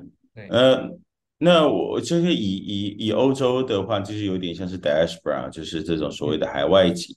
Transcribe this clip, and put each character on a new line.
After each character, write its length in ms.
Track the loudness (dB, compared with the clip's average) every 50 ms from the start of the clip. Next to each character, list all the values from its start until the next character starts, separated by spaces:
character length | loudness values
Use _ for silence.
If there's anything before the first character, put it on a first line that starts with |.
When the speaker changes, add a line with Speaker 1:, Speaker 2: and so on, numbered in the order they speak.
| -16 -20 -20 _ _ _ _
Speaker 1:
对。 140 | -20 -10 -2
Speaker 2:
呃， 400 | 2 4 4 4 4 2 0 -6 -12 -16 _ _ _ _ _ _ _ 0
那 280 | 2 4 6 6 4 4
我 320 | 2 0 -2 -2 -4 -4
就 200 | -2 0 0 2
是 120 | 2 2 0
以， 220 | 0 0 -2 -2
以， 500 | -4 -4 -6 -6 -4 -4 -6 -6 -4 -4
以 40 | -2
欧 200 | 2 2 2 2
洲 300 | 2 2 0 0 0 0
的 200 | 0 0 -2 -2
话， 160 | -2 -2 -2 -2
就 140 | -2 -4 -6
是 100 | -4 -4
有 140 | -2 -2 -2
点 160 | -4 -6 -6
像 140 | -6 -8 -8
是 100 | -6 -4
diaspora， 680 | -2 0 2 2 2 0 -2 -4 -4 -4 -4 -4 -6 -8
就 140 | -10 -12 -10
是 180 | -8 -6 -6
这 140 | -2 -2 -2
种 120 | -2 -2 -4
所 180 | -6 -4 -4 -2
谓 100 | -2 -2
的 80 | -2
海 180 | -4 -2 0 2
外 200 | 4 6 6 6 6 2 0 -6 -10 -8